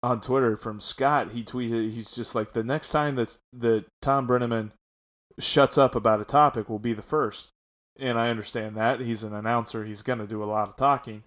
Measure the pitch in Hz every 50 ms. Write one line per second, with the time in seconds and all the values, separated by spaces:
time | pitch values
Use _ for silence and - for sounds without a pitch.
0 | - 123 127 113 - - 127 135 131 120 110 101 - 113 107 107 101 - - -
1 | 139 139 147 143 123 120 110 120 113 - - 127 123 117 117 113 110 110 110 120
2 | 110 - - - 117 - - 120 110 - - 117 110 117 135 156 - - - 156
3 | 147 147 139 127 117 107 - - _ _ _ 123 120 117 113 110 - - _ _
4 | - 139 139 139 131 120 123 123 123 117 117 113 110 107 - _ _ _ _ _
5 | _ _ _ _ _ _ _ - - - - 147 143 131 - - 139 123 - 127
6 | 104 113 110 104 107 - - 143 147 147 - 120 107 - 113 107 107 117 117 104
7 | 107 - - 156 143 110 101 - - - _ _ _ _ _ _ _ _ _ _
8 | 135 131 120 117 117 117 117 110 104 - - 123 107 107 107 110 110 117 135 117
9 | 127 117 117 107 110 107 104 104 107 113 117 120 113 - - 113 107 107 107 101
10 | - - 127 117 107 101 110 107 107 104 107 107 104 101 - - 131 139 143 127
11 | - - 110 107 107